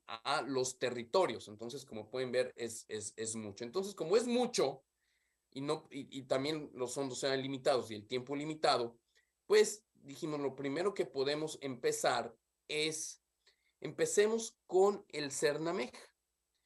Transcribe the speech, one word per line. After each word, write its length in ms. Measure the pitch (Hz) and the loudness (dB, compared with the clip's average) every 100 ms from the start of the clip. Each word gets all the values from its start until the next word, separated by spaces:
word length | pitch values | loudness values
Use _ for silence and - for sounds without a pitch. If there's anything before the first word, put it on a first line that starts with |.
| - | -12
a 380 | 113 127 151 | -8 0 0
los 340 | 127 131 127 - | 0 0 0 0
territorios. 680 | 131 117 117 190 170 104 - | -2 -2 2 4 4 0 -8
Entonces, 360 | 104 117 135 | -10 -10 -10
como 260 | - 107 107 | -10 -12 -6
pueden 220 | 131 127 | -4 0
ver, 220 | 120 127 - | 0 0 -2
es, 300 | 117 110 - | -8 -8 -8
es, 240 | 107 101 - | -8 -8 -8
es 180 | 110 113 | -8 -6
mucho. 280 | 107 95 | -8 -8
Entonces, 320 | 120 175 196 196 | -6 -4 -4 -4
como 200 | 160 214 | 2 4
es 120 | 247 | 4
mucho, 560 | 240 247 - 143 - _ _ _ _ _ _ _ | 2 2 2 0 0 _ _ _ _ _ _ _
y, 100 | 135 | -8
no, 260 | 143 156 156 | -4 -4 -6
y, 180 | 139 131 139 | -12 -10 -10
y 80 | |
también 460 | 131 131 139 156 143 | -2 0 0 -4 -6
los 200 | - 123 | -6 -4
fondos 300 | 139 139 123 | -2 -4 -2
eran 180 | 143 135 | 0 0
limitados 480 | 135 135 139 131 104 | -2 -2 2 2 0
y 60 | 107 | -8
el 120 | 107 | -6
tiempo 280 | 127 123 143 | -6 -4 -4
limitado, 640 | 151 156 160 127 117 117 _ _ _ _ - | -4 0 2 2 0 -6 _ _ _ _ 4
pues 360 | 214 214 - _ _ | 6 6 2 _ _
dijimos, 440 | 139 139 165 151 | -18 -10 -6 -2
lo 160 | 139 135 | -4 -4
primero 380 | 139 143 190 | -4 -2 0
que 140 | 196 175 | 0 -2
podemos 500 | 139 135 147 156 - | 0 0 0 -2 -6
empezar 800 | 139 123 156 151 156 123 117 - _ _ - | -8 -2 0 2 2 2 -2 -8 _ _ -6
es, 560 | 151 156 151 - - _ _ _ _ _ _ | -2 -2 -2 -8 -12 _ _ _ _ _ _
empecemos 800 | - - 160 196 214 226 226 - - | -8 0 2 6 4 4 -4 -10 0
con 360 | 180 196 202 - | 6 6 4 -4
el 220 | 151 147 | -6 -6
cernamej 600 | - 151 147 160 185 247 - - _ _ _ _ _ | 0 2 2 0 -2 -4 -10 -20 _ _ _ _ _